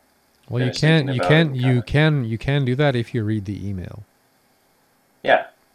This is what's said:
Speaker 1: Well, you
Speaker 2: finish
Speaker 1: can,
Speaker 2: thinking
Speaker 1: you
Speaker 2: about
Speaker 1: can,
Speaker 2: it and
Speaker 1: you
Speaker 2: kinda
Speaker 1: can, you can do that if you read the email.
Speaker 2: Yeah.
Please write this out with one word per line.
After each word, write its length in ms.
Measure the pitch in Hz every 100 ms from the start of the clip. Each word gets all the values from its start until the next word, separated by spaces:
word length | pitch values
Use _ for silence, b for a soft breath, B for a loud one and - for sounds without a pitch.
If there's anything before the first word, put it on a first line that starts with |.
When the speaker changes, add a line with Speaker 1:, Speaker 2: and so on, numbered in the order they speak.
| _ _ _ _ -
Speaker 1:
Well, 120 | 117
you 80 | 127
Speaker 2:
finish 120 | -
Speaker 1:
can, 160 | 151 160 135
Speaker 2:
thinking 80 | 123
Speaker 1:
you 60 |
Speaker 2:
about 80 | -
Speaker 1:
can, 100 | 156
Speaker 2:
it 100 | 160
and 80 | 131
Speaker 1:
you 60 |
Speaker 2:
kinda 180 | 127 123
Speaker 1:
can, 420 | - 143 156 147 117
you 120 | 110
can 280 | - 143 127
do 100 | 123
that 200 | 147 123
if 180 | 113 123
you 80 |
read 220 | 107 110 101
the 220 | 104 95
email. 360 | 95 - - 104 _ _ _ _ _ _ _ _ _ _ _
Speaker 2:
Yeah. 240 | 135 120 - _ _